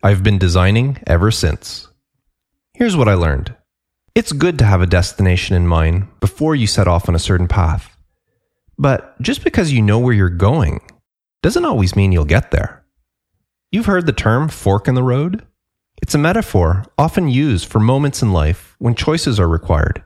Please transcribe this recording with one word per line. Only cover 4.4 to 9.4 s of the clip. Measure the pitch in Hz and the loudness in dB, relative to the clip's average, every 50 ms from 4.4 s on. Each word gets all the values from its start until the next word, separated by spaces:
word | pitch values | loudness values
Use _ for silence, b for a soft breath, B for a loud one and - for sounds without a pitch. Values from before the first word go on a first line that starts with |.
| 139 180 175 147 | 0 0 2 2
to | 113 | 2
have | 104 101 90 | 2 4 2
a | 90 | 2
destination | 90 95 90 90 - - - 101 92 90 90 - - 101 | 2 2 2 0 0 -2 0 0 2 2 0 -2 -2 0
in | 90 87 | 0 2
mind | 85 85 82 80 80 82 92 98 - _ _ | 2 2 2 2 0 0 -2 -4 -6 _ _
before | - 98 - - 151 156 160 | -4 -4 -2 0 -2 -2 0
you | 143 117 104 | 0 0 -2
set | - - 127 90 | 0 0 0 2
off | 87 85 - - | 2 0 0 -2
on | 85 | -2
a | 82 | -2
certain | - - 101 87 90 87 | 0 0 -2 0 0 0
path. | - - 87 82 80 - - - _ _ _ _ _ _ _ _ _ _ _ _ _ _ _ _ _ - | 0 0 0 0 -2 -4 -6 -10 _ _ _ _ _ _ _ _ _ _ _ _ _ _ _ _ _ -2
But | 139 143 131 - - - _ _ | 0 0 0 0 -4 -10 _ _
just | - 202 269 - | -6 -6 -6 -4